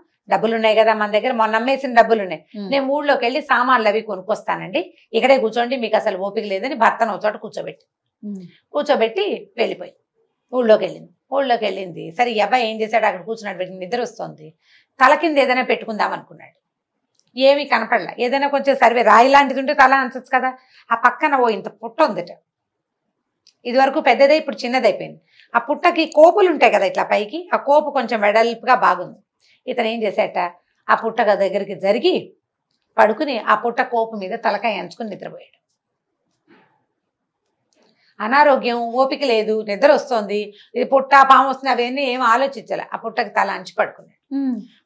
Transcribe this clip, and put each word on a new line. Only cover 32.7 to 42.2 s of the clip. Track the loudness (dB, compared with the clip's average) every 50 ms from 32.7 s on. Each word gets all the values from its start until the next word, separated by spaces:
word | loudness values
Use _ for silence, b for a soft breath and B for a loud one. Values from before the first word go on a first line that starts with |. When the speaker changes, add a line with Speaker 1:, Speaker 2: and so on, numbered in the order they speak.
| _ _ _ _ _ 2
Speaker 1:
పడుకుని | 2 2 2 -2 -4 -4 -6 -4
ఆ | 0 0 0
పుట్ట | 0 0 -2 -2 -2
కోపు | -4 -2 -2 -4 -4 -4 -6
మీద | -10 -8 -8 -8 -6 -4
తలకాయ | -4 -4 -2 -4 -4 -6
అంచుకుని | -6 -8 -12 -12 -12 -12 -12
నిద్రపోయాడు. | -12 -12 -14 -16 -18 -20 -20 _ _ _ _ _ _ _ _ _ _ _ _ _ _ _ _ _ _ _ _ _ _ _ _ _ _ _ _ _ _ _ _ _ _ _ _ _ _ _ _ _ _ _ _ _ _ _ _ _ _ _ _ _ _ -8
అనారోగ్యం, | -4 2 4 6 6 6 4 4 2 -2 -2
ఓపిక | -4 -4 -2 0 0 0 0 0 -2 -2
లేదు, | 0 0 0 0 0 -2 -4
నిద్ర | -4 -6 0 2 4 4
వస్తోంది, | 4 4 0 -2 -4 -4 -4 -4 -4 -6 -6 -8 B B B B -6
ఇది | -6 -2
పుట్ట, | 0 0 0 2 4 6 6
పాము | 8 8 6 6 4 2
వస్తుంది, | -2 -4 -4 -2 -2 -2
అవన్నీ | -2 -4 -4 -4
ఏం | -4 -4 -2 0